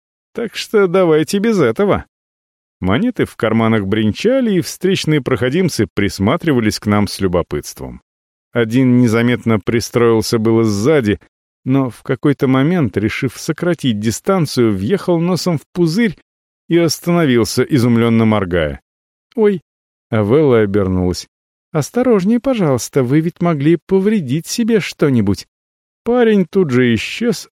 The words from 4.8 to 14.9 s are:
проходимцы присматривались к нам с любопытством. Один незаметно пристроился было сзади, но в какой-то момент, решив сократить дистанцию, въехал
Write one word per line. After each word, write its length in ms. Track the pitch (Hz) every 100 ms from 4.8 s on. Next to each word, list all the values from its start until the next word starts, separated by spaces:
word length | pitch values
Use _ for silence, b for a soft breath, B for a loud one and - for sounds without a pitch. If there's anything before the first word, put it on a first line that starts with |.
| 185 190 - 151
проходимцы 640 | 123 127 127 156 185 - 101
присматривались 840 | - 101 - 101 165 170 127 107 -
к 60 | 107
нам 220 | 104 98
с 120 | -
любопытством. 800 | 98 87 80 73 - - 65 62 _ _ _ _ _
Один 480 | 120 113 123 127 123
незаметно 600 | 123 113 120 117 117 110
пристроился 800 | - 113 - 120 117 113 104 117
было 240 | 110 113
сзади, 560 | 113 101 120 151 107 98 b _ _ _ 131
но 240 | 135 131
в 140 | -
какой-то 440 | - 131 147 139 135
момент, 500 | 131 143 180 120 104
решив 400 | 104 - 131 -
сократить 640 | - 151 175 165 135 104
дистанцию, 720 | 110 - - 190 147 127 113
въехал 460 | 98 101